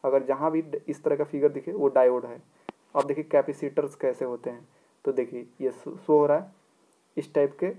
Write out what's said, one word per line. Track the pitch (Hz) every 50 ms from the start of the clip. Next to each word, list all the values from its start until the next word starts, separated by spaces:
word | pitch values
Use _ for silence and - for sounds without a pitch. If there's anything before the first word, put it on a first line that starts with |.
| -
अगर | 135 135 139 135
जहाँ | 131 135 131 151 160
भी | 156 160
ड-, | 160 156 143 143 _
इस | - 147 - -
तरह | 156 147
का | 139 147
फिगर | 147 - 143 139 147
दिखे | 139 139 - 165
वो | 151 143 143
diode | 139 131 135 127 127 127 123 120
है। | 120 117 - _ _ _ _ _ - - _ _ _ _
अब | 143 139
देखिए | 139 139 151 151
capacitors | 156 - 143 135 - 139 - - 143 - - 143 139 139
कैसे | _ - 131 123 - 131
होते | 127 123 120 - 131
हैं, | 120 120 - _ _ _ _ _ _ _ _
तो | 139
देखिए | 127 127 123 - - 123 120 - _ _
ये | 135 131
शो, | 127 - - 147 -
शो | - - - 156
हो | 151 147
रहा | 143 143
है, | 160 190 - _ _ _ _ _ _ _ _ _ _ _ _ _
इस | - 143 - _
type | 147 143 139 143 -
के | 175 190 233